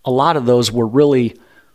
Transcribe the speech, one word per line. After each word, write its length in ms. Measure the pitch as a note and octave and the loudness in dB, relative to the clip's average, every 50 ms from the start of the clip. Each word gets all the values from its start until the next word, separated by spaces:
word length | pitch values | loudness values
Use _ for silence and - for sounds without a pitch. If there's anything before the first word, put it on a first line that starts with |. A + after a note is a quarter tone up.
| - | -8
a 60 | C3 | -4
lot 260 | B2+ C3 C#3+ E3+ E3 | -2 0 0 0 -2
of 100 | D3 A#2+ | -2 0
those 260 | A#2+ B2 B2 A#2 G#2 | 2 2 2 0 -2
were 140 | A2 A#2+ A2+ | -2 -4 -4
really 500 | G#2+ A#2 C#3 D3 D3 C#3 B2+ A#2+ A2 - _ _ _ _ _ _ _ _ | 0 2 2 2 2 2 0 0 -2 -6 _ _ _ _ _ _ _ _